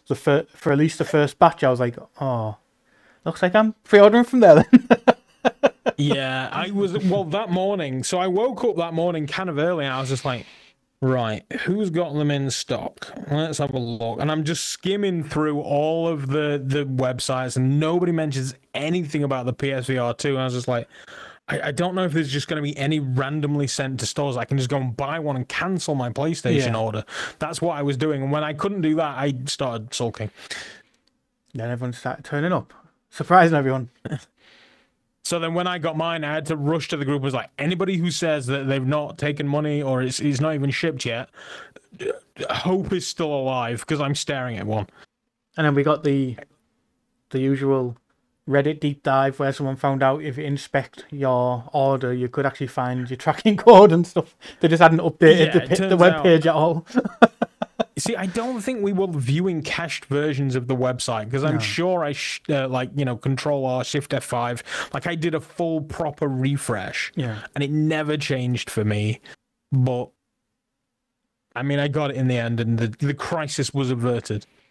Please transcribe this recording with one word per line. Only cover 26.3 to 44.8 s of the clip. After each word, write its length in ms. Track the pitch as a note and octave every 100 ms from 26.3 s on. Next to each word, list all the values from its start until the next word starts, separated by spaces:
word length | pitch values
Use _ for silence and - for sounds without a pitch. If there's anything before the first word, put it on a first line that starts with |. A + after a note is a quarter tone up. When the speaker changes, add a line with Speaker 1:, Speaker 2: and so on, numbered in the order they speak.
| E3 - D3+ B2
Speaker 1:
Yeah. 40 | A2+
Speaker 2:
order." 280 | A2+ G#2+ - - - -
That's 240 | D#3 E3
what 160 | E3+ D3
I 40 |
was 140 | C#3+ C3
doing. 260 | D#3 C#3+
And 80 | C3+
when 140 | D3
I 80 | D3+
couldn't 300 | D3+ G3 G3+
do 140 | D#3 D#3
that, 200 | D3+ B2+
I 160 | C#3+ B2+ C3+
started 480 | - C3+ A#2 A2
sulking. 360 | - A#2+ - G#2+ - - - - - _ _ _ _ _ _ _
Speaker 1:
Then 160 | B2 A#2
everyone 240 | A#2+ B2
started 300 | A#2+ B2+ C3
turning 280 | - D3 E3
up, 220 | E3 - - _ _ _
surprising 480 | - D3+ F3+ E3+ D#3
everyone. 320 | C3+ C3 A#2+ _
<laughs> 140 | - C#3 - _ _ - _ _ _ _ _ _ -
Speaker 2:
So 120 | E3+
then 140 | E3
when 120 | F3 F3+
I 120 | F3+
got 180 | D#3+ D#3+
mine, 260 | E3 E3
I 100 | D3
had 140 | D#3 D3+
to 100 | D#3
rush 300 | C#3+ D#3+ -
to 60 | D#3
the 80 |
group 120 | C3+ C#3+
and 80 |
was 100 | C3+
like, 160 | B2+ G#2 -
"Anybody 380 | D3+ F3+ F#3+ F#3+
who 160 | E3+
says 340 | C#3+ E3+ D3+ B2+
that 220 | C#3 C3+
they've 180 | C3+ C3
not 320 | D3+ D3+ -
taken 300 | - D3 C#3+
money 340 | C#3+ D3+ D3
or 180 | C3+ C3
it's, 200 | B2+ B2+
it's 200 | D3+ C3
not 140 | D#3
even 160 | D3+ C#3
shipped 340 | C3 E3 C3+
yet, 240 | B2 A#2 - - - - - - _ - - - - - -
hope 440 | - F3 F#3+ F3
is 160 | F#3 -
still 260 | - D#3
alive, 500 | C#3+ C3 B2+ A#2 A#2+
'cause 160 | - D3+
I'm 140 | C#3
staring 420 | C#3+ - C#3 B2 A2+
at 100 | G#2
one." 180 | G#2+